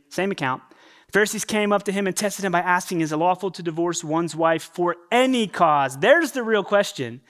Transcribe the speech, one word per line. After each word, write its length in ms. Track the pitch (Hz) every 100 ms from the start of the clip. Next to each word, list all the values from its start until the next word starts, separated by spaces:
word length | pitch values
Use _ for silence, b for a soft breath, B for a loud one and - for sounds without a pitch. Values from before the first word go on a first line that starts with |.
| _
same 240 | - 196
account. 300 | 190 135 131 - B B B B
Pharisees 320 | 196 208 214
came 280 | - 214 208
up 120 | 202
to 80 | -
him 160 | 196 190
and 80 | 180
tested 280 | 208 -
him 60 | 196
by 100 | 175
asking, 400 | 180 180 - 175
"Is 120 | 156
it 40 | 156
lawful 360 | 175 180 196
to 100 | 170
divorce 400 | 170 160 175 165
one's 320 | 156 165 170
wife 300 | 156 165 165 -
for 220 | - 175 170 -
any 340 | 240 262 247 202
cause?" 520 | - 165 147 135 135
There's 340 | 196 330 302
the 100 | 262
real 220 | 226 214
question. 560 | 185 202 190 - 120 123